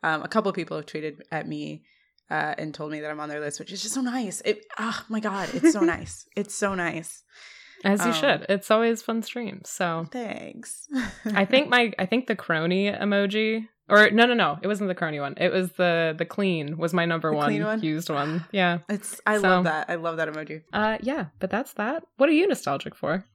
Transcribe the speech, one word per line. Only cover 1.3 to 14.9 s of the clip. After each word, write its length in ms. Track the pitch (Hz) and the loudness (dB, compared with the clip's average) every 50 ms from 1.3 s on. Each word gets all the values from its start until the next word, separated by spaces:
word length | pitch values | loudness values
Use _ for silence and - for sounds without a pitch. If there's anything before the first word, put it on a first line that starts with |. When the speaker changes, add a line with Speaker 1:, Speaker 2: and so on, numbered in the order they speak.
Speaker 1:
at 160 | - 156 - 156 | -6 -6 -6 -6
me, 360 | 156 147 147 151 151 156 _ _ _ _ _ _ _ _ _ _ | -8 -8 -8 -10 -10 -12 _ _ _ _ _ _ _ _ _ _
uh, 220 | 156 156 156 151 151 - | -4 -2 -2 -2 -4 -6
and 140 | 156 156 147 | -8 -10 -8
told 160 | - 151 151 | -10 -10 -8
me 100 | 156 151 | -8 -8
that 80 | 151 151 | -8 -8
I'm 100 | 151 151 | -8 -8
on 80 | 151 151 | -8 -8
their 100 | 147 147 | -8 -6
list, 200 | 151 147 147 - | -6 -6 -8 -8
which 120 | 240 - | -12 -12
is 100 | 185 196 | -10 -8
just 140 | 185 220 214 | -8 -6 -4
so 60 | 269 | -4
nice. 380 | 254 247 240 254 240 190 175 - - | -4 -2 -2 -4 -4 -4 -6 -6 -2
It, 180 | - 208 - - _ - - | -2 -2 -2 -4 _ -8 -6
oh 260 | 220 226 220 - - - | -4 -4 -4 -6 -8 -6
my 100 | 220 220 | -6 -4
God, 300 | 214 208 196 196 185 - - | -2 -2 -4 -4 -4 -4 -4
it's 200 | - - 330 311 | 4 4 4 6
so 60 | - | 6
Speaker 2:
<laughs> 0 | |
Speaker 1:
nice. 480 | 339 330 170 - - - - - - _ _ | 2 2 2 0 -6 -12 -14 -18 -20 _ _
It's 180 | 202 202 202 - | -6 -6 -4 -4
so 200 | - 208 202 196 | -2 -2 0 0
nice. 480 | 185 175 170 156 156 165 - - - _ _ _ - - - - - - - - - - | 0 -2 -2 -4 -6 -8 -10 -16 -20 _ _ _ -20 -20 -20 -20 -20 -20 -20 -20 -2 2
Speaker 2:
As 180 | 196 196 208 | 2 2 4
you 100 | 175 233 | 4 2
Speaker 1:
Um, 20 | - | 2
Speaker 2:
should. 320 | - - 285 202 147 - - | 2 4 2 2 2 2 0
It's 200 | 196 196 - - | 0 0 2 2
always 320 | 220 220 233 233 233 220 | 4 4 4 2 2 0
fun 220 | - - 226 226 220 | -2 -4 -4 -4 -4
streams. 440 | - - 240 240 202 190 190 - - | -4 -8 -8 -8 -8 -10 -12 -14 -14
So 360 | - - 190 175 165 165 165 160 | -4 -2 -2 -2 0 -2 -6 -6
Speaker 1:
Thanks. 760 | - 247 240 208 - - - - - - 233 - - - - - 294 262 240 208 | -8 -8 -8 -8 -8 -10 -12 -14 -16 -16 -14 -14 -16 -16 -14 -6 -4 -4 -4 -4
<laughs> 160 | - - - | -8 -8 -6
Speaker 2:
I 200 | 220 208 196 196 | 0 2 2 2
think 240 | 196 - 262 294 - | 6 4 4 4 6
my, 220 | 247 247 240 226 - - | 4 4 4 4 0 -2
I 80 | 190 | -2
think 220 | 185 - 247 262 - | 0 0 0 0 0
the 80 | 226 | -4
crony 560 | 190 - - 170 156 160 170 180 190 196 202 | -4 -2 0 0 2 2 2 2 2 2 0
emoji, 760 | 202 - - 208 202 202 202 202 196 214 220 220 220 226 220 - _ _ _ - | 0 -2 0 2 2 2 2 2 2 0 0 0 0 -2 -4 -8 _ _ _ 6
or 240 | 202 208 214 208 | 8 8 8 8
no, 160 | 202 220 233 247 | 8 6 6 6
no, 80 | 240 | 6
no, 240 | 233 190 151 147 160 | 4 4 2 2 -2
it 60 | - 185 | -2 -2
wasn't 220 | 208 196 208 | -2 0 0
the 60 | 190 | -2